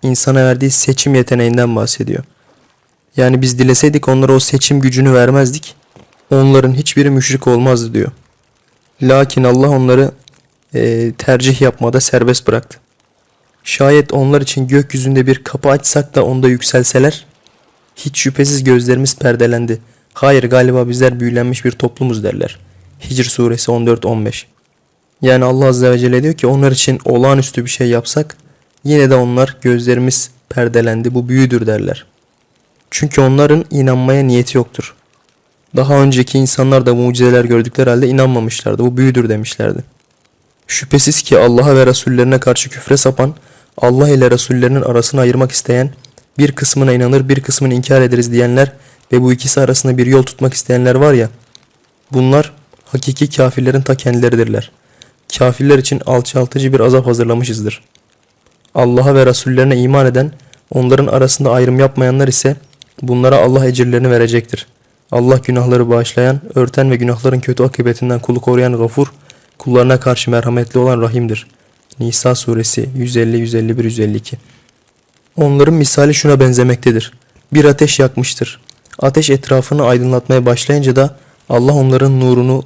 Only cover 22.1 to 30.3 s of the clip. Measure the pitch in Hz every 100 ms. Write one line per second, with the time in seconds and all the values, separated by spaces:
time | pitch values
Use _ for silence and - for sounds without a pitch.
22.1 | 110 104 - 50 - _ _ _ - -
23.1 | 127 123 - 120 117 - 117 117 117 -
24.1 | 110 107 - - _ _ _ _ _ _
25.1 | - 127 127 127 131 135 123 127 123 123
26.1 | 123 151 160 123 139 139 131 - 131 -
27.1 | 123 131 139 131 - 123 - 123 117 120
28.1 | 151 151 - _ _ _ _ 139 151 131
29.1 | 131 123 123 135 - 127 120 120 123 127
30.1 | - -